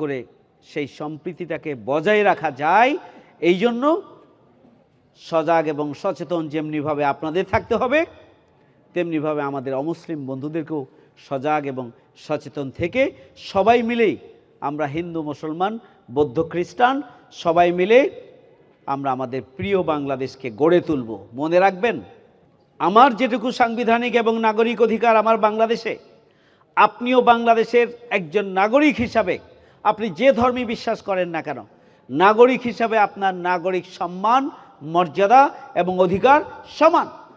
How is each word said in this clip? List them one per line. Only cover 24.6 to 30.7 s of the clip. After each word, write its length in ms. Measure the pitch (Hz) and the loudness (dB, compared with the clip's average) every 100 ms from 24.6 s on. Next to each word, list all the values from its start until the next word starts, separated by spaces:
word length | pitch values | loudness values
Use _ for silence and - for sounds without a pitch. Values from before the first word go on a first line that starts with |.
| 233 220 233 | 0 2 0
অধিকার 280 | 220 233 220 | 2 2 4
আমার 140 | 220 220 208 | 4 2 2
বাংলাদেশে, 480 | 220 226 233 214 135 - _ _ _ _ _ _ - | 2 0 0 -6 -10 -12 _ _ _ _ _ _ 2
আপনিও 420 | 202 - 247 254 | 2 2 0 2
বাংলাদেশের 640 | 240 233 233 226 220 240 233 - - | 4 4 4 2 2 2 0 -4 -6
একজন 340 | 202 156 202 196 185 | -6 -2 -4 -4 0
নাগরিক 360 | 214 269 302 208 | 2 4 2 0
হিসাবে, 320 | 240 226 185 127 - - _ _ | -2 -2 -2 -4 -8 -20 _ _
আপনি 220 | - - 220 | -2 -2 -4
যে 180 | 156 262 | 2 2
ধর্মে 320 | 233 254 247 | 4 2 -2
বিশ্বাস 340 | 240 | -6